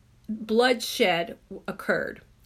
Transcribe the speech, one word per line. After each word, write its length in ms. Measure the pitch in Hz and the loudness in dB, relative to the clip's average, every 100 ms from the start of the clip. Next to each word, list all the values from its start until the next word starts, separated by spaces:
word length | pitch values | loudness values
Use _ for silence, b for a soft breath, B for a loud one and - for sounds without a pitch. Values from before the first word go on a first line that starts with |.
| _ _ - | _ _ -10
bloodshed 1080 | 214 220 220 254 240 - - 185 170 170 - _ 196 - | -10 2 4 4 2 -2 2 2 2 -2 -10 _ -12 -10
occurred. 540 | 196 - 170 - - - _ | -8 -2 -2 -2 -10 -20 _